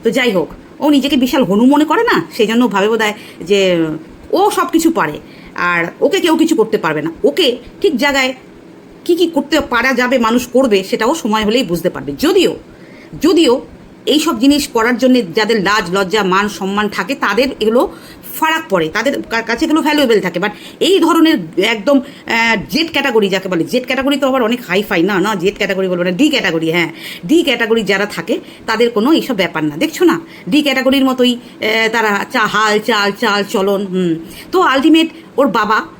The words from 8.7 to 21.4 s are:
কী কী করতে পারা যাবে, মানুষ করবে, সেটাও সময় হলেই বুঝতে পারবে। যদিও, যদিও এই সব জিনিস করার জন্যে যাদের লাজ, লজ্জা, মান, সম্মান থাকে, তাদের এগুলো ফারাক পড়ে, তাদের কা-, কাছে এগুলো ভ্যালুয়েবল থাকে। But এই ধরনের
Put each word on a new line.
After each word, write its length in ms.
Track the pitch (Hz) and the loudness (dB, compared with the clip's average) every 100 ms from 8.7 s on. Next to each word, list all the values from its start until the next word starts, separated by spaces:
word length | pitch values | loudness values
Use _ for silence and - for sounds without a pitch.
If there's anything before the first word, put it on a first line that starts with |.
| - - - - | -20 -20 -16 -2
কী 100 | 339 | 0
কী 120 | 339 | 2
করতে 320 | 277 262 302 | 0 0 -2
পারা 340 | 277 240 247 | 0 -2 0
যাবে, 240 | 247 247 254 | 0 0 2
মানুষ 300 | 226 240 247 | 2 0 2
করবে, 360 | 247 269 202 | 2 4 2
সেটাও 320 | 190 - - 311 | 0 -2 0 -2
সময় 300 | - 220 208 | -2 -2 0
হলেই 180 | 233 | 0
বুঝতে 260 | 202 170 170 | -2 -2 -4
পারবে। 240 | 143 135 143 | -6 -10 -2
যদিও, 360 | 302 381 254 - - - - - - 151 | 0 2 2 -2 -12 -20 -20 -20 -20 -2
যদিও 400 | 330 349 302 247 - - - - - | 2 4 4 2 -2 -20 -20 -12 -2
এই 140 | 285 | 0
সব 200 | 302 240 | 0 2
জিনিস 280 | 269 285 - | 2 2 0
করার 300 | 233 226 240 | -2 0 2
জন্যে 260 | 254 254 190 160 | 4 2 2 -2
যাদের 280 | 208 214 | 0 0
লাজ, 320 | 185 208 170 190 | 2 0 0 -2
লজ্জা, 280 | 196 214 | 0 0
মান, 260 | 190 190 208 | 0 0 0
সম্মান 400 | 208 190 202 208 | -4 -6 -2 -2
থাকে, 260 | 202 185 269 | -4 -6 -4
তাদের 320 | 226 202 277 - | -2 0 -2 0
এগুলো 320 | 214 233 330 - - - - - | 0 2 0 -4 -20 -20 -16 -2
ফারাক 280 | 320 320 320 | 0 0 0
পড়ে, 200 | 190 160 | -2 0
তাদের 320 | - 240 - | -2 -2 -2
কা-, 220 | - 226 226 | -4 -6 -4
কাছে 180 | 233 294 | -2 0
এগুলো 160 | 302 | 0
ভ্যালুয়েবল 400 | 285 294 269 214 | 2 0 2 2
থাকে। 180 | 180 175 | 0 -4
But 100 | 202 - - - | -4 -6 -18 -4
এই 200 | 294 381 | 0 2
ধরনের 600 | 320 330 320 294 | 4 4 4 2